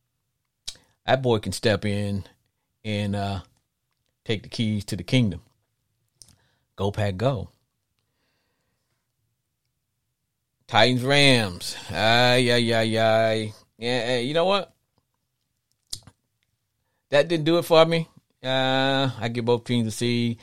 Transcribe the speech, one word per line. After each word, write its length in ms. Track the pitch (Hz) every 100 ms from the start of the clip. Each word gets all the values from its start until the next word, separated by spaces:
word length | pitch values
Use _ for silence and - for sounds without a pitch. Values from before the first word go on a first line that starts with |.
| _ _ _ _ _ _ - - _ _ -
that 160 | 131
boy 160 | 127 110
can 140 | 104
step 320 | 92 113 101
in 400 | 107 101 101 101 90 _ _ _ _ _
and, 320 | 110 104 104 101
uh, 240 | 98 95 - _ _ _ _ _ _ _
take 180 | - 107
the 60 | -
keys 360 | - 110 107 -
to 100 | 95
the 60 |
kingdom. 400 | 90 131 113 90 - _ _ _ _ _ _ _ - _ _ _ _ -
Go 140 | 98
Pack, 260 | 101 101 92
go. 340 | 120 120 90 _ _ _ _ _ _ _ _ _ _ _ _ _ _ _ _ _ _ _ _ _ _ _ _ _ _ _ _ _ _ _ -
Titans, 380 | 113 120 127
Rams. 720 | 127 143 139 127 104 90 - - -
Ay, 600 | 82 110 120 123 123 120
ay, 220 | 120 117
ay, 260 | 113 113 110
ay. 540 | 113 110 113 110 110 - _ -
Yeah, 240 | 117 123 117
eh, 140 | 127
you 140 | 120
know 120 | 156 180
what? 260 | 196 175 _ _ _ _ _ _ _ _ _ _ _ _ - - _ _ _ _ _ _ _ _ _ -
That 180 | 139 156
didn't 160 | 170
do 140 | 151 170
it 60 |
for 200 | 165 160
me. 240 | 165 165 165 _ _ _
Uh, 680 | 127 131 131 131 135 135 135 123
I 80 | 113
give 160 | 117
both 200 | 117 120
teams 240 | - 120 113
a 20 |
C. 480 | 107 120 120 117 113